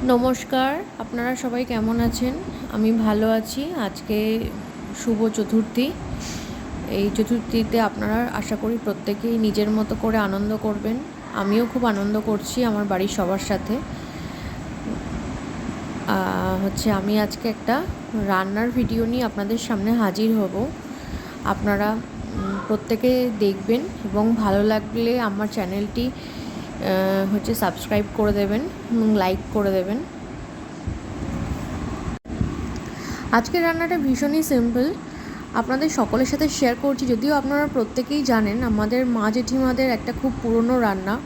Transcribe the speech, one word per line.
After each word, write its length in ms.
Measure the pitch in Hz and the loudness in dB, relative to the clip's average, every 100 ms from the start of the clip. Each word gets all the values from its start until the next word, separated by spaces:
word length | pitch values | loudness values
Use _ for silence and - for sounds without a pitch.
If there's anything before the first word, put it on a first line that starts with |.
| 254 | 4
নমস্কার, 720 | 247 254 254 - 262 262 302 403 - | 4 4 0 0 2 2 0 -6 -10
আপনারা 360 | 226 240 247 254 | -8 -4 -2 -2
সবাই 300 | 254 240 247 | -2 -2 -2
কেমন 340 | 233 220 233 | 0 0 2
আছেন? 340 | 233 - 247 294 370 - - | 2 2 -2 -2 -6 -8 -6
আমি 200 | 214 220 | 2 4
ভালো 400 | 226 220 208 220 | 4 4 4 4
আছি। 420 | 220 220 - 294 349 | 2 0 -4 -4 -2
আজকে 640 | 208 - - 214 214 131 - - - - - - | -4 -4 -2 0 2 0 -2 -6 -10 -10 -10 -6
শুভ 260 | - 214 226 | -2 2 2
চতুর্থী। 600 | 214 208 220 214 - 269 370 - - - - - - - - - | 2 2 2 2 0 0 -2 -6 -6 -6 -8 -8 -10 -8 -8 -4
এই 200 | 208 202 196 | 0 0 2
চতুর্থীতে 640 | 214 233 214 233 220 233 | 2 0 0 0 2 2
আপনারা 500 | 214 214 208 220 240 | 2 0 0 0 0
আশা 220 | - 202 214 | -4 -4 -2
করি 220 | 214 226 | -2 -2
প্রত্যেকেই 540 | 214 202 - 202 233 233 | -2 -4 -2 -2 0 2
নিজের 320 | 214 208 208 | 2 2 2
মতো 260 | 214 214 220 | 2 0 0
করে 160 | 226 220 | 2 2
আনন্দ 400 | 202 196 208 214 | 2 0 0 0
করবেন। 360 | 220 208 208 233 311 - - | -2 -2 -2 -4 -6 -12 -8
আমিও 320 | - 196 208 233 | -2 2 2 2
খুব 120 | 254 240 | 2 2
আনন্দ 360 | 202 202 214 214 | 2 0 0 0
করছি 380 | 208 - - | -2 -2 0
আমার 220 | 247 208 202 | 2 2 0
বাড়ির 220 | 190 196 | 0 0
সবার 320 | - 180 190 | 0 0 0
সাথে। 380 | - 190 - 233 - - - - - - - - - - - - - - - - - - - - - - - | 0 -2 -2 -4 -4 -10 -10 -10 -10 -10 -10 -8 -10 -8 -6 -6 -6 -6 -6 -6 -8 -8 -6 -6 -8 -8 -2
আহ, 580 | 190 190 185 185 185 196 | 0 0 0 0 0 -2
হচ্ছে 260 | 196 220 | 0 0
আমি 280 | 196 196 214 | 0 2 2
আজকে 300 | 208 - 233 | 0 -2 -4
একটা 340 | 220 - 247 370 - - 226 202 | -4 0 0 0 -6 -6 -4 0
রান্নার 440 | 190 190 202 233 | 2 2 0 0
ভিডিও 340 | 240 233 226 226 | 0 0 2 2
নিয়ে 180 | 247 | 2
আপনাদের 340 | 233 - 202 226 | 0 -2 -2 -2
সামনে 360 | - 220 202 | 0 0 2
হাজির 420 | 233 208 180 220 220 | 4 2 2 2 4
হব। 320 | 196 185 254 330 - - - - - - | 2 0 -2 -4 -12 -12 -10 -10 -10 -6
আপনারা, 480 | 202 196 208 202 208 | -2 0 2 2 2
উম, 680 | 220 - - - 208 196 196 - | 0 -4 -10 -8 -4 -4 -4 -2
প্রত্যেকে 640 | 214 - 220 247 254 247 214 | -2 0 2 4 4 2 2
দেখবেন 420 | 202 190 190 233 339 - 214 | 2 2 2 0 0 -6 -2
এবং 220 | 202 214 226 | 2 4 4
ভালো 280 | 214 196 | 4 4
লাগলে 560 | 208 214 208 220 233 247 | 4 2 0 -2 2 2
আমার 280 | 226 196 214 | 0 0 -2
চ্যানেলটি, 600 | 214 185 196 208 - 247 | -2 -2 -2 -2 -2 -2
আহ, 1200 | - - - - - - - 185 190 190 190 196 | -4 -10 -10 -8 -8 -10 -6 0 2 4 2 2
হচ্ছে 220 | 208 - 226 | 0 0 0
সাবস্ক্রাইব 500 | 196 180 - 208 208 - | 0 0 0 0 0 2
করে 180 | 208 | 2
দেবেন 280 | 202 196 214 330 - - | 4 2 2 -2 -6 -2
এবং 240 | 233 220 214 | 2 4 4
লাইক 240 | 185 190 - | 4 2 0
করে 180 | 214 202 | 2 4
দেবেন। 260 | 190 185 220 349 - - - - - - - - - - - - - - - - - - - - - - - - - - - - - - - - | 2 2 -2 -4 -10 -12 -10 -12 -12 -12 -8 -6 -6 -8 -8 -6 -4 -4 -4 -6 -6 -6 -6 -6 -8 -8 -2 -2 -2 -6 -6 -8 -10 -8 -8 0
আজকের 320 | 226 233 349 | 0 2 2
রান্নাটা 340 | 339 330 339 349 | 2 2 0 0
ভীষণই 460 | 277 254 285 311 | 2 2 2 2
সিম্পল, 500 | 311 269 233 233 269 392 - - - - - | 2 2 4 2 2 0 -8 -12 -10 -10 -6
আপনাদের 360 | - 233 262 311 | -2 0 2 2
সকলের 360 | 311 214 226 254 | 2 2 2 2
সাথে 240 | 285 302 | 2 0
শেয়ার 260 | - 262 240 | 2 2 4
করছি। 240 | 277 269 254 | 0 0 2
যদিও 280 | 233 262 | 2 4
আপনারা 340 | 294 269 285 294 | 2 2 0 2
প্রত্যেকেই 500 | 269 220 - 247 294 | 0 0 -2 -2 0
জানেন, 400 | 262 226 214 214 | 4 4 4 0
আমাদের 420 | 247 214 208 247 254 | 0 2 2 2 2
মা 260 | 233 214 | 2 2
জেঠিমাদের 580 | 220 240 262 262 254 262 | 2 0 2 2 4 2
একটা 240 | 226 - 240 | 2 -2 -2
খুব 100 | 269 247 | -2 -2
পুরনো 360 | 233 226 233 254 | 2 4 4 4
রান্না 400 | 226 190 185 226 | 2 0 -2 -4